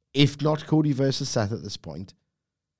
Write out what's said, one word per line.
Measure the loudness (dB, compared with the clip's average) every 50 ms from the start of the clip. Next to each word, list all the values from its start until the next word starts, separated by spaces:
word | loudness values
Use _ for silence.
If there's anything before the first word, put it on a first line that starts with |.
| _ _ 2
if | 4 4 4 4 0
not | -2 0 0 -2 -2
Cody | 2 2 2 4 2 2
versus | 0 0 0 0 -2 -4 -2
Seth | -2 -2 -2 -2
at | -4 -6
this | -8 -10 -12
point, | -12 -12 -12 -12 -12 -14 -16 -18 _ _ _ _ _ _ _ _ _ _ _ _